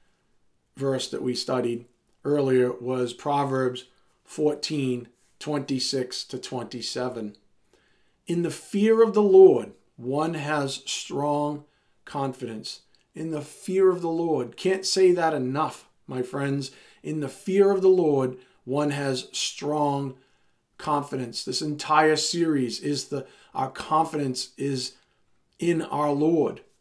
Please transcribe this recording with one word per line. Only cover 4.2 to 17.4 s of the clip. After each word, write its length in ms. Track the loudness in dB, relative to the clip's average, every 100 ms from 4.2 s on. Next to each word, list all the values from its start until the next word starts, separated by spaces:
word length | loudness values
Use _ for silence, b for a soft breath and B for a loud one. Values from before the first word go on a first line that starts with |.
fourteen 840 | _ -2 0 0 -4 -2 -2 -4 -8 _ _ _
twenty-six 840 | -6 -6 -2 -4 -2 -4 -4 -8
to 140 | -10 -12
twenty-seven. 1000 | -8 -10 -8 -10 -8 -6 -6 -6 -10 -14 _ _ _ _ _ _ _ _ -4
"In 140 | -2
the 100 | -2
fear 520 | -6 -4 2 4 6
of 100 | 6
the 100 | 4
Lord, 520 | 8 10 10 8 0 -14 _ -12
one 360 | -4 -2 -2
has 440 | -4 -2 -2 -2 -6 -10
strong 800 | -10 -8 -4 -2 0 -2 -6 -14 _ _ _ -12
confidence." 720 | -6 -6 -6 -10 -10 -12 -16 _ _ _
In 180 | -10 -8
the 100 | -8
fear 480 | -10 -12 -4 2 4
of 100 | 2
the 80 | -2
Lord. 480 | -2 0 0 -2 -4
Can't 300 | -2 -2 0
say 260 | 4 4
that 220 | 4 2
enough, 560 | 0 -2 -2 -4 -6 -20 _ -8
my 160 | -6
friends. 480 | -4 -4 -4 -4 -6 B B B
In 180 | -8 -6
the 80 | -6
fear 420 | -8